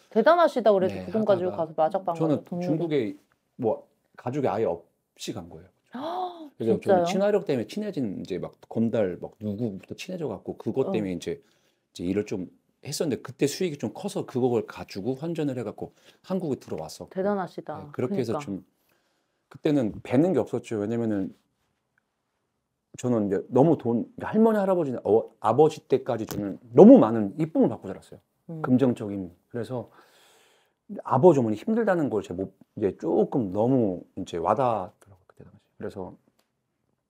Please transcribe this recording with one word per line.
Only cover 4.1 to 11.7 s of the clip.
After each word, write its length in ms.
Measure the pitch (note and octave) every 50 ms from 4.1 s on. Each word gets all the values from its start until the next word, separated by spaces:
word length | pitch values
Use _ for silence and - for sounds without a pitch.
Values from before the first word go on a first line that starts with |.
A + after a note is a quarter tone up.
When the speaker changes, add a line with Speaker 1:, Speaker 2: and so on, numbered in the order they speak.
| _
Speaker 2:
가족이 320 | - - B2 B2+ D3+ B2+ G#2+
아예 160 | F#2 A2 A2+
없이 680 | F2+ E2+ E2+ - _ _ _ _ _ _ - - F3 B2+
간 140 | A2 E2+ E2+
거예요. 180 | E2 D#2+ F2+ F#2+ _ _
Speaker 1:
<gasps> 120 | _ _
아, 560 | - A#3+ C#4+ D#4+ F4 F#4 F#4 F4+ F4 E4+ D#4+ C#4+ -
Speaker 2:
그래서 160 | - - A3 G3+
Speaker 1:
진짜요? 200 | G#3+ - G#3+ F#3+
Speaker 2:
저는 100 | F3+ F3
친화력 400 | E3+ G3 F#3+ G3+ G#3 G#3 G3 F3+
때문에 220 | - D3 A#2+ G#2+
친해진 540 | - - G3+ G#3+ G#3 F#3 D3+ B2+ G2+ F2 E2+
이제 180 | F2+ F2+ F#2+ F2
막 160 | D#2 D#2 - _ - -
건달 480 | - - A2+ A2+ A2 A#2 G#2 F#2 F2 D2
막 120 | - D#2 - -
누구부터 560 | G#2 G#2+ G2+ G2+ B2 A2 F#2+ F#2 - - -
친해져갖고 640 | - - - F#3 F3 D#3+ B2+ G2+ E2+ - - F2+
그것 320 | - - A#2 G2 C3 C3+ G3
Speaker 1:
어. 20 |
Speaker 2:
때문에 220 | G3 - G#2 F#2+
이제, 300 | F2+ E2+ - F#2 D#2+ - _ _ _ _ _ _